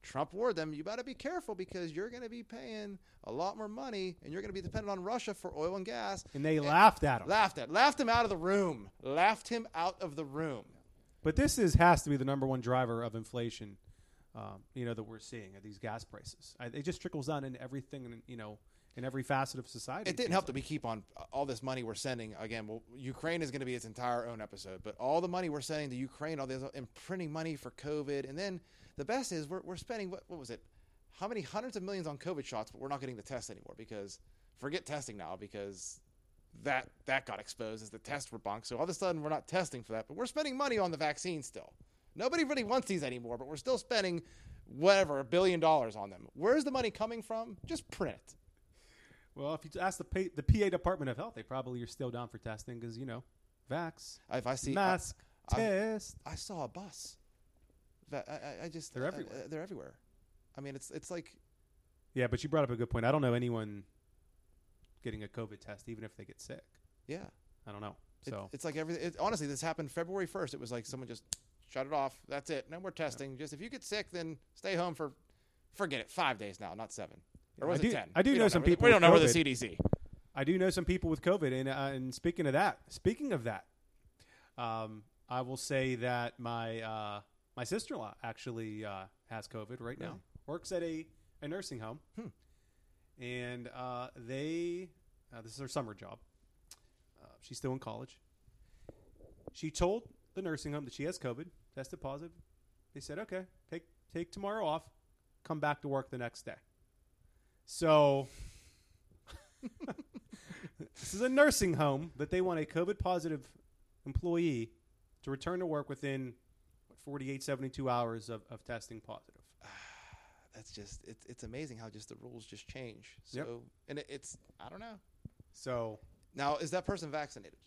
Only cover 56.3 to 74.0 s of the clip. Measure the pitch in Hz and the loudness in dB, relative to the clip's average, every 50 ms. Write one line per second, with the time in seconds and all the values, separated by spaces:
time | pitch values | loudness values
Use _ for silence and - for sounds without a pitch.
56.3 | - - - - 202 165 139 117 - 175 202 180 - - - - - _ _ _ | -10 -8 -8 -8 -6 -6 -6 -6 -6 -10 -12 -12 -14 -14 -14 -16 -16 _ _ _
57.3 | _ _ _ _ _ _ _ _ _ _ _ _ _ _ - - 143 135 - - | _ _ _ _ _ _ _ _ _ _ _ _ _ _ -12 -8 -8 -8 -6 -6
58.3 | 147 143 - 147 127 87 156 170 156 165 147 - - 123 131 165 196 - - - | -10 -8 -8 -10 -10 -10 -10 -10 -10 -10 -12 -8 -4 -2 -2 -2 -2 -4 -10 -8
59.3 | - 135 98 120 160 156 170 196 190 113 67 65 - _ _ _ _ _ _ _ | -10 -10 -10 -8 -8 -8 -8 -8 -10 -12 -12 -14 -16 _ _ _ _ _ _ _
60.3 | _ - _ _ _ 135 139 139 135 131 - - 131 151 - - 180 170 - - | _ -20 _ _ _ -12 -10 -10 -10 -10 -12 -10 -10 -10 -8 -8 -8 -8 -10 -12
61.3 | - - _ _ _ _ _ _ _ _ _ _ _ _ _ _ _ 131 123 117 | -20 -20 _ _ _ _ _ _ _ _ _ _ _ _ _ _ _ 0 2 2
62.3 | 123 120 - 147 151 156 143 120 123 110 120 - - 117 110 123 143 151 139 123 | 0 -2 -2 2 2 2 2 2 2 -2 -2 0 0 2 4 4 4 4 4 4
63.3 | 120 120 123 120 117 113 110 104 104 101 98 _ _ _ _ _ _ _ _ _ | 4 2 2 0 -2 -2 -4 -6 -8 -12 -14 _ _ _ _ _ _ _ _ _
64.3 | _ _ _ _ _ _ _ _ _ _ - _ - _ - 123 107 110 107 98 | _ _ _ _ _ _ _ _ _ _ -20 _ -20 _ -8 -8 -8 -8 -10 -10
65.3 | - 120 113 101 104 95 - - 104 101 - - 117 107 110 107 _ - 101 - | -8 -8 -8 -8 -10 -16 -14 -14 -14 -12 -10 -12 -10 -10 -10 -14 _ -16 -18 -18
66.3 | - - - - - - - _ _ _ _ _ _ _ _ - 151 185 - - | -16 -18 -14 -14 -14 -14 -14 _ _ _ _ _ _ _ _ -10 -10 -10 -10 -14
67.3 | _ _ _ - - _ - 107 101 101 104 101 - - - _ - _ - 139 | _ _ _ -20 -20 _ -16 -14 -10 -8 -8 -10 -10 -12 -20 _ -20 _ -10 -8
68.3 | 123 101 98 98 - 131 - 165 139 156 156 160 170 147 143 175 156 - 156 208 | -8 -8 -8 -8 -10 -6 -6 -4 -4 -4 -4 -4 -4 -4 -4 -6 -2 0 0 0
69.3 | 226 160 151 143 143 131 160 165 160 - 156 135 - 170 170 170 190 196 185 160 | 0 -2 -4 -4 -4 -4 -4 -4 -4 -4 -6 -6 -4 -6 -4 -4 -2 -4 -4 -4
70.3 | - 196 175 131 143 - 123 113 123 120 110 - - 127 131 120 117 - _ _ | -4 -4 -4 -4 -6 -10 -8 -6 -6 -6 -6 -8 -10 -10 -10 -10 -12 -14 _ _
71.3 | - - _ _ _ _ - - - - 135 139 156 143 135 131 - - - - | -8 -8 _ _ _ _ -20 -6 -4 -4 -2 0 0 0 0 0 -4 -10 -10 -6
72.3 | 139 143 135 - 160 135 - - 160 175 190 190 - - 160 143 120 - 139 135 | -6 -6 -4 -2 -4 -4 -4 -8 -14 -10 -10 -10 -6 -4 -4 -4 -4 -6 -8 -8
73.3 | 131 123 151 147 156 139 196 233 - 247 - - 202 214 | -8 -10 -10 -10 -10 -12 -10 -12 -12 -12 -8 -6 -4 -4